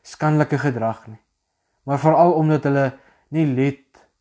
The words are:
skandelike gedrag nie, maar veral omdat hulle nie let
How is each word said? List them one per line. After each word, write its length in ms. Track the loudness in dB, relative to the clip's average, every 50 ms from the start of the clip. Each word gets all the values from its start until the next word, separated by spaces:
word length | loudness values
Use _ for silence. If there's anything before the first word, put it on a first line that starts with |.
skandelike 580 | _ -20 -10 -4 -2 0 2 2 2 2 0 -2
gedrag 460 | -2 -2 -4 -2 -4 -6 -6 -8 -12 -20
nie, 120 | -20 -20 _ _ _ _ _ _ _ _ _ _ _ _ _
maar 160 | -6 -4 0
veral 360 | 2 2 4 4 4 4 4 2
omdat 300 | 2 0 0 0 0 0
hulle 160 | 0 0 0 -2 -4 -8 _ _ _ _ _ _ -4
nie 120 | -2 -2
let 600 | 0 0 0 -2 -2 -4 -6 _ _ _ _ _ _ _ _